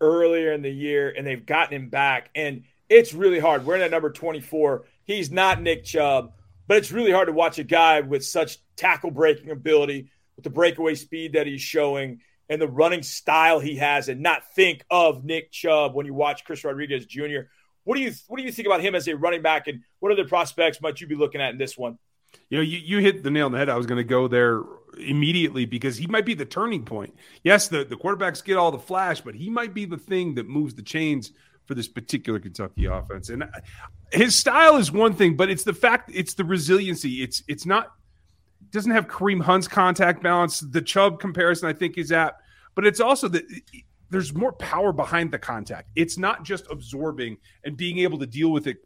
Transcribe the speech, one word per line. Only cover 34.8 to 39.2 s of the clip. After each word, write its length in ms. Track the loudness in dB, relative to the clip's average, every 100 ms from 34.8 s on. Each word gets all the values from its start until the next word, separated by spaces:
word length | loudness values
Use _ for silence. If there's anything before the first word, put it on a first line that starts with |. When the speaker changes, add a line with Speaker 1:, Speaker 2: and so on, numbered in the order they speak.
| 4
Speaker 2:
one 220 | 2 2
thing, 220 | 4 2 4
but 140 | 0
it's 140 | 0
the 100 | -4
fact, 360 | 2 2 2 -2
it's 200 | -8 -6
the 120 | -4 -2
resiliency. 760 | -2 2 2 2 -4 -6 -6
It's, 220 | -6 -8 -8
it's 180 | -10 -2
not, 260 | -2 -2 _ _ _ _ _ _ _ -8
doesn't 200 | -4 0
have 160 | 0 -2
Kareem 340 | -2